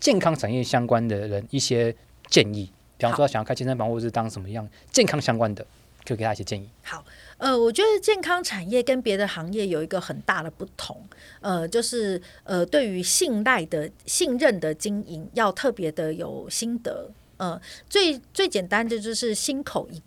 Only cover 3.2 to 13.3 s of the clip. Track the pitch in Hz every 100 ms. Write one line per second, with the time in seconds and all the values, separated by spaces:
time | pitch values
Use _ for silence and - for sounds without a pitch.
3.2 | 143 110 110 127 131 123 113 117 117 117
4.2 | 113 107 92 110 107 - - - 208 147
5.2 | - 113 113 101 - - _ - - 110
6.2 | 110 107 98 101 104 _ - 160 - -
7.2 | - - 269 254 233 233 440 415 415 403
8.2 | 320 359 339 196 175 247 240 254 240 196
9.2 | 202 180 165 208 196 156 160 190 - 147
10.2 | - 185 160 - 190 - - - - -
11.2 | - - 202 180 165 233 233 240 208 180
12.2 | - - - 185 175 294 233 185 175 -
13.2 | 349